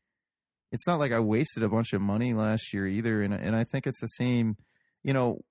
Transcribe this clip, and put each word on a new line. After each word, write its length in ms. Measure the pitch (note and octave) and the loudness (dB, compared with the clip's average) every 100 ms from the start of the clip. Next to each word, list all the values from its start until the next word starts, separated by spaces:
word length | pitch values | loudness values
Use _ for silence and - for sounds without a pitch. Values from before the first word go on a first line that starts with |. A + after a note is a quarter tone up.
| _ _ _ _ _ _ - | _ _ _ _ _ _ -2
it's 140 | B2 - | -2 0
not 140 | E3 | 2
like 120 | C#3 | 2
I 80 | A#2 | 2
wasted 440 | G#2+ A2 - A2 | 4 2 0 0
a 60 | A2 | 0
bunch 240 | A2+ A2+ | 0 0
of 80 | G2 | 0
money 320 | G2+ G#2 B2 | 0 0 0
last 380 | A2 G#2+ A2 - | 0 0 0 -2
year 140 | G2+ G2 | -4 -2
either. 380 | G2+ A2+ G#2+ | -2 0 0
And, 100 | G2+ | 0
and 220 | G2+ G2 A2+ | -2 -2 -2
I 80 | |
think 240 | A#2 C#3 C3+ | -2 -4 -4
it's 140 | - | -6
the 60 | A2+ | -8
same, 500 | - B2 A#2+ A2+ G#2 _ _ _ _ | -2 0 2 2 -2 _ _ _ _
you 100 | C#3+ | -2
know, 260 | C3+ B2 - - | 2 2 -2 -8